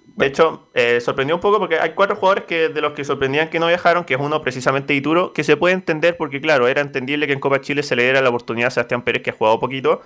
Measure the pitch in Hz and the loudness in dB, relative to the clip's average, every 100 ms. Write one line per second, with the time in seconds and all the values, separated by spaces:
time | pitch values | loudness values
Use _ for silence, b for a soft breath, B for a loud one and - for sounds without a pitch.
0 | _ - 139 139 160 156 _ 139 120 120 | _ -2 0 2 0 0 _ 0 2 2
1 | 120 135 135 175 202 208 175 160 160 160 | 0 -2 -2 0 0 0 2 0 0 0
2 | 196 202 190 196 - 165 160 147 147 147 | 0 2 0 0 -2 -2 0 0 -4 -4
3 | 139 131 135 143 160 160 165 175 175 170 | -4 -2 0 0 -2 0 0 2 2 2
4 | 170 131 143 151 165 139 120 135 139 139 | 0 -2 -2 -2 -4 -4 -2 -2 0 -2
5 | 147 165 185 - 151 147 175 185 185 156 | 0 0 0 -2 0 2 2 0 -2 0
6 | 170 170 151 135 156 143 123 139 143 139 | 0 0 -4 -4 0 4 4 2 -2 -4
7 | 127 147 147 143 139 135 139 143 139 123 | -4 -2 -2 -2 0 0 -2 -4 -2 0
8 | 123 135 131 120 - 117 123 123 117 123 | 2 4 2 0 -2 -2 0 0 -2 -2
9 | 120 120 123 - 110 113 123 131 143 180 | -2 -4 -4 0 2 2 0 -2 0 -2